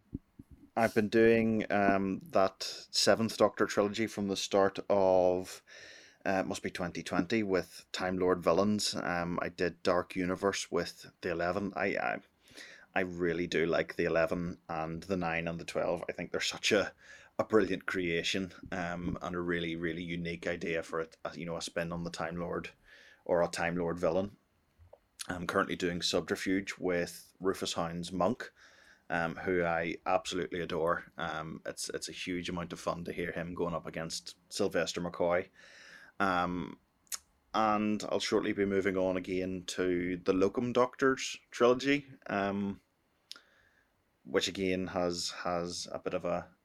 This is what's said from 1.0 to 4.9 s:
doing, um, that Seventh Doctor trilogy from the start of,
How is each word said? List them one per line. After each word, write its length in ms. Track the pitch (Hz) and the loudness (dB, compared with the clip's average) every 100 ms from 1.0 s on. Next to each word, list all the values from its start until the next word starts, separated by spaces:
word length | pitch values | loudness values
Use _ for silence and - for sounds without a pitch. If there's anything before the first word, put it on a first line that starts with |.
| 104 | 4
doing, 560 | 113 113 113 113 110 - | 6 8 6 4 0 2
um, 520 | 101 98 98 98 95 - | 4 4 4 2 -2 0
that 320 | 104 95 - - - - | 4 4 2 -10 -10 -6
Seventh 460 | - - 101 110 - | 2 4 4 2 4
Doctor 280 | 104 - 104 | 4 4 2
trilogy 420 | - 101 104 110 | 2 2 0 -2
from 200 | - 101 | -2 -2
the 100 | 92 | -2
start 420 | - 101 98 - | 2 4 4 2
of, 720 | - | 0